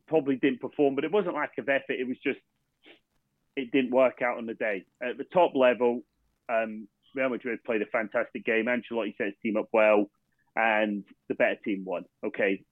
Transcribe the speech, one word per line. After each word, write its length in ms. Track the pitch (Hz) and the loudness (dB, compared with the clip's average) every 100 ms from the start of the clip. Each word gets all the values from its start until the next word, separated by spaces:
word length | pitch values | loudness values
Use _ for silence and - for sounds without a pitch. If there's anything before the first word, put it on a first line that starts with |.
| - | -2
probably 280 | 156 139 127 | 0 0 0
didn't 240 | 160 123 | 0 0
perform, 340 | 123 - 143 139 | -6 0 2 2
but 100 | 156 | -2
it 60 | |
wasn't 240 | 208 175 151 | 0 -2 -4
lack 220 | 143 - | -6 -6
of 120 | 117 | -2
effort. 240 | 135 - 123 | -2 -2 -6
It 80 | 127 | -4
was 100 | 127 | -4
just, 160 | 143 120 _ _ _ _ - - _ _ _ _ _ - | -4 -6 _ _ _ _ -20 -20 _ _ _ _ _ -10
it 160 | 120 | -2
didn't 200 | 143 123 | 0 2
work 300 | 123 127 - | 4 4 2
out 160 | 123 120 | -4 -4
on 80 | 113 | -8
the 80 | |
day. 320 | 104 113 98 - - | -6 -4 -4 -8 -10
At 160 | 123 117 | -10 -8
the 60 | |
top 320 | 135 180 170 143 | -2 2 2 4
level, 460 | 127 117 120 120 - _ _ _ - | 4 4 0 0 -8 _ _ _ -4
um, 380 | 113 113 110 107 _ _ 135 | -2 -2 -8 -14 _ _ -4
Real 140 | 131 | -2
Madrid 340 | 117 127 113 - | -2 -6 -6 -2
played 160 | 110 | -2
a 40 | 104 | 0
fantastic 580 | 120 107 120 110 113 120 | -2 -2 -2 -4 -4 0
game. 200 | 113 113 | 0 2
Ancelotti 500 | 123 - 117 104 - | -2 -2 -6 -4 -4
set 100 | 104 | -6
his 80 | 98 | -4
team 140 | 113 104 | -4 -2
up 120 | - | 0
well, 380 | 113 107 104 101 _ _ _ _ - | 4 6 6 2 _ _ _ _ -2
and 500 | 113 107 107 101 98 _ - | 0 2 0 -4 -8 _ -8
the 60 | 127 | 0
better 200 | 117 101 | 0 0
team 200 | 127 98 92 | -6 -6 -6
won. 180 | 87 - - 107 | -8 -10 -10 -8
Okay, 380 | - 104 98 _ | -2 -2 -2 _